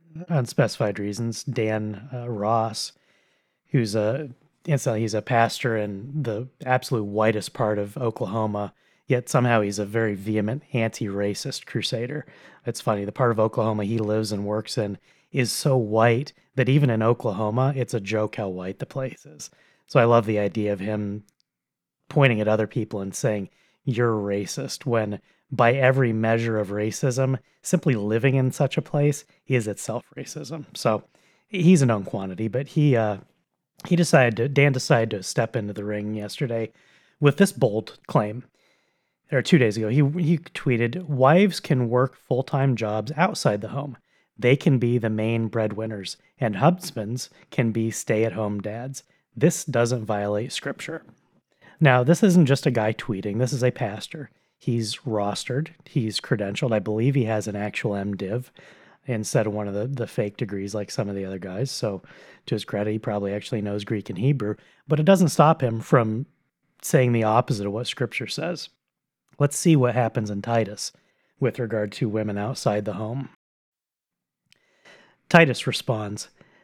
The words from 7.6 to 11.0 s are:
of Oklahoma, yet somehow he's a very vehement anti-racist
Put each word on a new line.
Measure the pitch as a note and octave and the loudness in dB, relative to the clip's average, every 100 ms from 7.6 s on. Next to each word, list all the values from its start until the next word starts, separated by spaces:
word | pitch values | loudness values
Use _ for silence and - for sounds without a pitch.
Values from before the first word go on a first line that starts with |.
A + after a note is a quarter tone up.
| A2 G#2 | -2 -2
of | G2+ G#2 | -4 -4
Oklahoma, | A#2+ - G#2+ A2 G#2+ G#2 G2+ _ _ _ - | -6 -4 -4 -2 -2 -4 -6 _ _ _ -2
yet | B2 - | -2 2
somehow | C3+ B2 A2+ | 2 4 4
he's | G2+ G2+ | 2 -2
a | G2+ | -2
very | A2+ A2 | 0 0
vehement | G2 G2+ G#2+ G#2 C#3 _ | -2 -2 -2 -2 -4 _
anti-racist | B2 A2+ - | -2 -2 -4